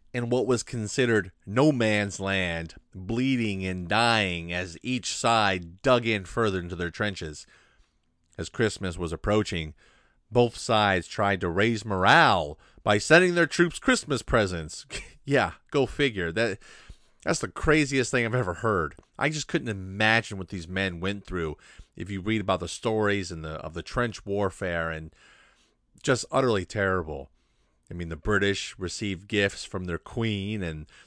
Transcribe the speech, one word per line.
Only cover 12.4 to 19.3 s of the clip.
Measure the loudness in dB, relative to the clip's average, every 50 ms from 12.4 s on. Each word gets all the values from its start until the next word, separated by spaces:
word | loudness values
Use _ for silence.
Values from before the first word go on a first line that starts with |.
| 2 -2 -6 -12 -18 -20 _ -4 _
by | 2 2 2
sending | 6 6 8 8 8 6 4
their | 2 2
troops | 2 2 2 2 2 2 0
Christmas | 2 2 2 2 0 -2 -4 -4 -2
presents. | 0 2 2 2 2 0 -4 -6 -8 -12 -14 -16 -14
<laughs> | -14 -14 -14 -14 -20 -18 -6
Yeah, | 0 0 2 2 0 -2 -10 _ _
go | 0 0 0
figure. | 0 0 0 0 0 0 -2 -4 -2 0
That, | 0 0 0 -2 -6 -10 -18 -20 -20 -20 -20 -20 -20 _ _ _ _ -4
that's | -2 -2 -2
the | -2 -6
craziest | -6 -2 2 2 4 4 4 2 2 0 0 2
thing | 0 0 0
I've | 0 0
ever | -2 -2 -2 -4
heard. | -2 0 0 2 2 0 -2 -6 -12 -20 _ _
I | -4 -4
just | -4